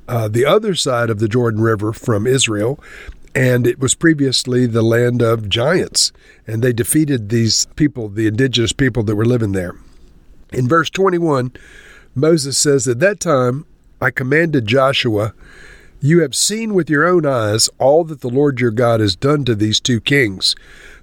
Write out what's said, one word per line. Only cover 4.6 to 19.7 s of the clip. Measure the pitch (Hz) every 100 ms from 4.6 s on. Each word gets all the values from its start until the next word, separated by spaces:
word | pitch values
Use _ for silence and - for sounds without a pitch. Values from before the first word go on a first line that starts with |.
| 127
the | 113
land | 113 117 123 123
of | 117 113 104
giants, | 107 127 175 95 - - - - - -
and | 113
they | 123
defeated | 117 117 156 151 135 104
these | 117 113 - - -
people, | 151 - 107
the | 101 110
indigenous | 107 135 117 117
people | - 135 123
that | 107 104
were | 113
living | 123 110
there. | 95 87 - - - - - - - -
In | - 123
verse | 165 160
twenty-one, | - 190 175 170 139 127 - - - - - - 127
Moses | 156 165 139 123
says, | 147 139 117
"At | 120
that | 180 208
time | 175 139 123 131 - - _ _
I | 131
commanded | - 127 147 170 147 104
Joshua, | 127 135 131 123 104 107 - - - - - - -
'You | 139 170
have | 151 -
seen | - 214 226
with | 196 147
your | 147 165
own | 180 147
eyes | 131 107 107 - -
all | 127 151 165
that | 151
the | 123
Lord | 123 147 127
your | 123
God | 110 120 113
has | 107 98
done | 135 147 123
to | 110
these | 107